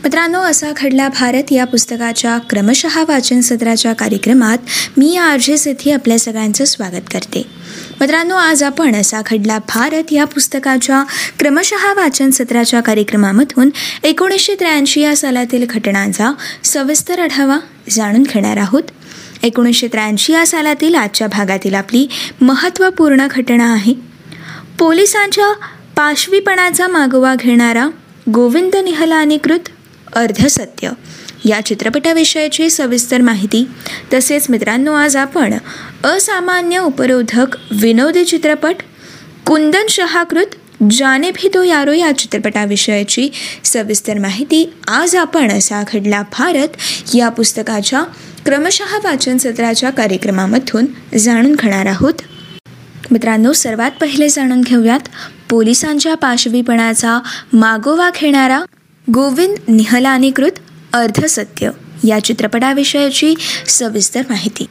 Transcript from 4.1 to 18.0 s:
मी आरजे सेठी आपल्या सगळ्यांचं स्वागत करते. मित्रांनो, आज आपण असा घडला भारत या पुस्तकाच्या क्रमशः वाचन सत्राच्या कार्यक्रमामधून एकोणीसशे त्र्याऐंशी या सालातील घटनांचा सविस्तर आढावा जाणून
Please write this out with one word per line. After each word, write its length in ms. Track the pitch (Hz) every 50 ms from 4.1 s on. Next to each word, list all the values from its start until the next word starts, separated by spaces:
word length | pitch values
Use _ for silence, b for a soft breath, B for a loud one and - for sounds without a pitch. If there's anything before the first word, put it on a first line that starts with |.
| 220 196 - 214 240 262 233 214 220 247 240 B B B B B B -
मी 200 | 269 302 349 359
आरजे 400 | 349 330 294 269 247 269 294 302
सेठी 340 | - 294 269 - - 277
आपल्या 280 | 294 269 277 240 226 226
सगळ्यांचं 460 | - 240 220 220 220 214 208 - 277
स्वागत 380 | 285 - - 220 185 175 180 - - -
करते. 300 | 165 - - - 185 - - - B B B B B B B B B
मित्रांनो, 340 | 269 277 302 320 339 339 370
आज 280 | 370 349 320 320 285 285
आपण 320 | 285 269 285 330 285 220
असा 260 | 208 202 - - 220 214 -
घडला 260 | 226 220 202 220 220 214
भारत 560 | 214 - - 226 240 294 311 311 320 320 302
या 120 | 294 294
पुस्तकाच्या 760 | 294 - 285 254 - - 269 269 277 262 262 247 - 269 269 277 285 B B B B B B
क्रमशः 540 | - 294 277 311 381 381 427 392 381 403 403
वाचन 360 | 403 370 302 269 - 269 269
सत्राच्या 520 | 262 - 254 233 240 240 233 220 - 240
कार्यक्रमामधून 880 | 233 - 220 214 208 202 - 208 202 196 196 208 277 277 - - 247 277 285 B B B B B B
एकोणीसशे 520 | 294 311 320 359 381 381 381 - - 403
त्र्याऐंशी 460 | 392 359 339 311 294 277 285 - 302
या 140 | 294 302 294
सालातील 500 | 285 - 277 254 247 247 240 247 247 247 240
घटनांचा 600 | 240 220 214 208 196 196 196 202 185 - 208 240 285 B B B B B B
सविस्तर 560 | - - 302 277 262 302 285 - - 359 359
आढावा 400 | 349 311 277 269 277 269 277 302 330 - - - - -
जाणून 320 | - 233